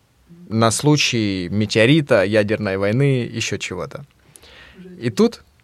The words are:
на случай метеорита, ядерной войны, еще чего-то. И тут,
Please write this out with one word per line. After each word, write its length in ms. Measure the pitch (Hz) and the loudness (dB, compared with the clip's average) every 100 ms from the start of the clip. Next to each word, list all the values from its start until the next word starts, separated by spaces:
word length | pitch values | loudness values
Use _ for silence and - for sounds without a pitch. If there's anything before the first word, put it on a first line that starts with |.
| _ _ _ 170 - | _ _ _ -20 -6
на 220 | 110 113 | 0 2
случай 760 | - 147 147 - 120 104 95 87 | 2 2 2 0 -2 -2 -4 -4
метеорита, 720 | 101 107 113 117 160 139 110 | -2 0 2 4 4 4 2
ядерной 540 | 98 107 104 107 104 95 | 4 2 0 -2 -2 -2
войны, 520 | 98 120 143 127 117 113 | 0 0 0 0 -4 -6
еще 180 | - 101 | -6 -6
чего-то. 460 | - 92 76 - 143 _ _ - - - - - - - | -8 -10 -10 -12 -18 _ _ -20 -20 -20 -20 -20 -20 -8
И 100 | 117 | -6
тут, 320 | 147 233 - _ _ | 0 0 0 _ _